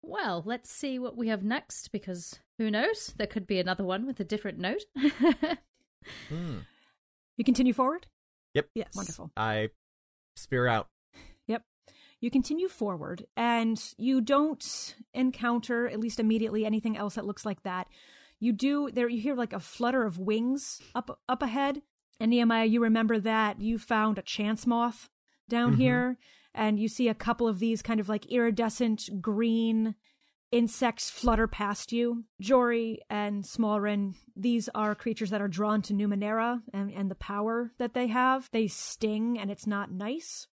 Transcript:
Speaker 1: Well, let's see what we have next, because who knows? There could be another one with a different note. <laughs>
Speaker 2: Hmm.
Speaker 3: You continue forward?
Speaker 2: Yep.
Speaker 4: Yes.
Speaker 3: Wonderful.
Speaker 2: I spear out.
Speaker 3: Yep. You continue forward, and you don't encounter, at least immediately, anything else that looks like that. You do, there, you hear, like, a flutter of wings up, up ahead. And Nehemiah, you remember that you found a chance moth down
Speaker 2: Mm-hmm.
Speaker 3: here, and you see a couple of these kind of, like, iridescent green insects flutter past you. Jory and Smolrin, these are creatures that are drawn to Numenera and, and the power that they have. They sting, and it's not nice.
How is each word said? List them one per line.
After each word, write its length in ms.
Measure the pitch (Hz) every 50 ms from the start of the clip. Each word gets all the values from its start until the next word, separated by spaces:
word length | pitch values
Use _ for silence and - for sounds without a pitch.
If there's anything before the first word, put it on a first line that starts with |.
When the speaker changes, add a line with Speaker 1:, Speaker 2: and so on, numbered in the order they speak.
| -
Speaker 1:
Well, 400 | - - 415 381 233 185 170 165
let's 240 | 202 233 240 - -
see 280 | - - - 277 262 254
what 180 | 247 240 -
we 120 | 226 240 226
have 140 | 220 202 190
next, 440 | 208 233 285 - _ - - - - -
because 480 | 202 - - 185 180 175 - - - _ _ _ _
who 120 | 220 220
knows? 440 | 208 214 254 381 453 427 - - -
There 100 | - 214
could 200 | 202 - 226 190
be 120 | - 208 185
another 240 | 180 180 185 - 202
one 220 | 180 185 196 233
with 120 | 269 254 -
a 40 | 202
different 340 | 160 214 214 208 202 170 165
note. 260 | 180 185 240 415 - _ _
<laughs> 640 | 277 262 294 - - 240 330 277 - - 311 349 - _ _ _ _ _ _ _ _ - - - - - -
Speaker 2:
Hmm. 300 | 151 165 175 165 131 98 - - _ _ _ _ _ _ _ _ _ _ _ _ _ -
Speaker 3:
You 60 | 226
continue 260 | - 247 - 262 247 233
forward? 340 | - 254 262 311 359 - - _ _ _ _ _ _ _ _ _
Speaker 2:
Yep. 160 | 147 147 _ _
Speaker 4:
Yes. 160 | 226 - - -
Speaker 3:
Wonderful. 360 | 190 196 175 156 - - 165 _ -
Speaker 2:
I 320 | 107 110 110 107 107 110 - _ _ _ _ _ _ _ _ _ _ _ _
spear 300 | - - - 131 127 123
out. 220 | 123 117 110 - - _ _ _ _ _ - - - - _ _
Speaker 3:
Yep. 160 | - 220 233 _ _ _ _ _ - - - - - _ _
You 100 | - 240
continue 380 | - 277 - - 302 330 370 370
forward, 560 | - - 226 202 185 165 147 - 180 180 202 _ _ -
and 440 | 233 240 233 233 226 226 226 214 - - -
you 240 | - 226 254 269 262
don't 720 | 226 214 277 277 294 311 302 - - - - - - - - - - _ _
encounter, 760 | 240 254 254 254 - 233 240 240 240 226 - 247 233 240 240
at 100 | - 214
least 200 | 226 233 208 -
immediately, 460 | 226 214 220 226 220 220 - 214 214
anything 280 | 214 214 220 - 226 220
else 200 | - 202 208 -
that 100 | 220 196
looks 220 | 202 202 - -
like 160 | 214 196 - _
that. 260 | 196 180 185 180 - _ - - - - - - _ _ _
You 140 | 214 240 233
do, 380 | 196 247 269 285 285 294 269
there, 180 | - 247 240 233
you 100 | 240 226
hear, 160 | 214 277 285
like, 200 | 247 240 226 -
a 60 | 196
flutter 440 | 160 - - - 240 240 254 262 233
of 140 | 214 170 175
wings 640 | 190 185 214 226 226 247 262 277 - - - - - - -
up, 240 | 247 240 - - _ _
up 140 | - 254 254
ahead. 400 | - 247 220 269 277 277 285 285 - _ _ _ _ _ _ _
And 100 | 220 226
Nehemiah, 360 | 240 240 240 226 226 226 226
you 160 | 226 220 240 233
remember 360 | 226 220 226 226 220 226 220
that 420 | 196 226 220 220 220 208 208 - 208
you 160 | 220 233 220
found 400 | - - 240 214 214 220 214 -
a 40 | -
chance 440 | - - - 208 208 220 220 -
moth 420 | 240 233 233 233 240 226 - - - _ _ _ _ _ _ _ -
down 220 | 233 233 240 240 226
Speaker 2:
Mm-hmm. 80 | -
Speaker 3:
here, 380 | 254 254 247 247 247 254 254 - _ - - _ _ _ _
and 240 | - 214 214 214 202
you 100 | 214 220
see 200 | - - 254 233
a 60 | 214
couple 340 | - - 226 233 - 240 226
of 120 | 214 180
these 200 | 214 233 226 220
kind 180 | - - 226 214
of, 120 | 208 185
like, 160 | 214 208 -
iridescent 960 | - - 247 233 233 214 208 233 220 214 - 247 226 220 214 - - 208 196 170
green 720 | 226 208 202 233 233 226 226 226 226 226 220 220 220 214 _ _ _ _ _ _ _ _ _ _ _ -
insects 580 | 240 233 220 - - 262 240 226 - - -
flutter 380 | - - - 240 226 220 226 220
past 420 | - - 208 202 208 - - -
you. 340 | 233 233 240 240 240 233 226 _ _ _
Jory 600 | 196 196 269 254 247 240 233 233 226 226 220 - - _
and 320 | 214 208 208 208 208 202 196
Smolrin, 720 | - - - 226 214 208 208 202 208 208 202 202 196 190 - _ - _
these 320 | - 190 247 240 233 208 - -
are 220 | 214 214 214 208
creatures 360 | - - 240 220 - 226 190
that 120 | 202 208 202
are 60 | 202
drawn 340 | 170 170 208 208 214 214 202
to 100 | - 208
Numenera 720 | 196 208 208 208 196 202 208 214 226 226 233 240 240 226 - -
and, 200 | 196 196 202 202
and 180 | 196 196 190
the 60 | 190
power 560 | - - - 202 202 208 220 226 233 240 233 _ _
that 140 | 247 240 233
they 120 | 247 247
have. 420 | 240 214 254 254 262 262 269 254 - -
They 160 | 226 226 202
sting, 680 | - - - - - - - 214 214 214 226 233 240
and 140 | 226 202 196
it's 160 | 202 - -
not 240 | 214 208 202 202 -
nice. 560 | - 185 202 214 262 330 330 - - - - _